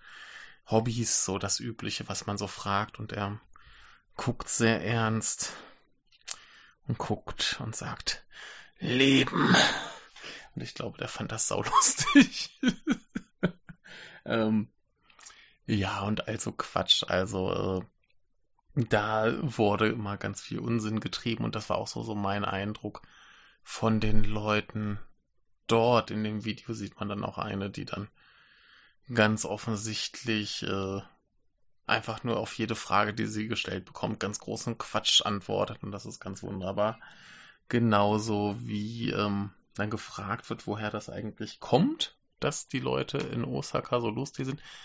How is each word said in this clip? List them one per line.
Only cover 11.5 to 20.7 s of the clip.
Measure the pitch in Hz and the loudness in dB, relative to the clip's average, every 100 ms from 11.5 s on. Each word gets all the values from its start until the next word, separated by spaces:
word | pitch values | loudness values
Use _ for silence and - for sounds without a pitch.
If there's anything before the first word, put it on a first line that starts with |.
| - - 1047 - - 1077 1077 - - - - | -2 4 4 4 2 8 8 8 4 -10 -2
<laughs> | 262 - - - _ - - - 180 - - - - - - - - | 0 0 -2 -4 _ -12 -12 -2 -2 -2 -20 -20 -20 -18 -18 -12 -2
Ähm, | 113 110 110 - _ _ _ _ - - - - _ - | 2 2 2 -2 _ _ _ _ -20 -20 -20 -20 _ 0
ja, | 104 92 95 | 0 2 0
und | 101 107 - | 0 -2 -2
also | 110 - | -4 -6
Quatsch. | - - - - - - | -4 -2 -2 2 2 2
Also, | 92 95 98 95 90 98 92 - _ _ _ _ _ _ _ _ 143 | 0 2 0 0 0 0 -2 -4 _ _ _ _ _ _ _ _ -2
äh, | 113 | 2
da | 107 107 110 110 - | 2 2 2 2 0
wurde | 135 117 104 104 107 | -2 2 4 4 2
immer | 120 101 101 | 2 -4 -4
ganz | 101 101 | -4 -6
viel | - 110 | -8 -6
Unsinn | 117 | 0